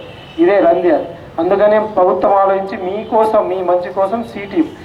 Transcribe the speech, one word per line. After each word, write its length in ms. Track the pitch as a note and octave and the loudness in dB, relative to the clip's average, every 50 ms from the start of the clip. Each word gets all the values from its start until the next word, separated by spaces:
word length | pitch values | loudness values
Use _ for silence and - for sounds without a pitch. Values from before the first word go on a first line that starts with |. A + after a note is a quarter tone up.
| - - - - - - - - A#3+ | -14 -16 -18 -18 -18 -8 -2 0 2
ఇదే 160 | F#3 G3+ - | 4 4 4
రంది 320 | - - - - - E3+ | 4 4 4 2 2 2
అది. 140 | D3+ C3 - - - - - - - E3 | 2 0 0 -4 -12 -16 -18 -10 -6 -4
అందుకనే 400 | E3 F3+ G3 F#3 G#3 G#3 G#3+ G#3+ | -2 0 2 2 4 4 4 2
ప్రభుత్వం 540 | G#3 G#3+ - F#3 F#3 F#3 G#3 F#3 A3 G3 G3+ | 0 0 0 2 2 2 2 2 2 2 2
ఆలోచించి 440 | G3 G3 G3 G3 F#3+ F#3+ - - - | 4 2 2 0 0 -2 -6 -8 -8
మీకోసం, 720 | F#3 F3+ G3+ G#3+ A3 - A#3 A3 A3+ A3 A3 G#3+ F3+ F3+ | -6 -6 -6 -6 -4 -2 0 2 2 2 2 2 0 0
మీ 140 | F#3 F#3+ | -2 -2
మంచి 320 | F#3 F3 F3+ F3+ F3+ F#3 F3+ | 0 0 0 0 0 -2 -2
కోసం 300 | G3 F#3+ F#3 A3 A#3 A3+ | -2 -2 0 -2 -4 -6
సీ 160 | - - G3+ | -6 -10 -12
టీమ్, 260 | G3+ - - E4+ D#4 - - - | -10 -4 -2 -2 -2 -2 -4 -14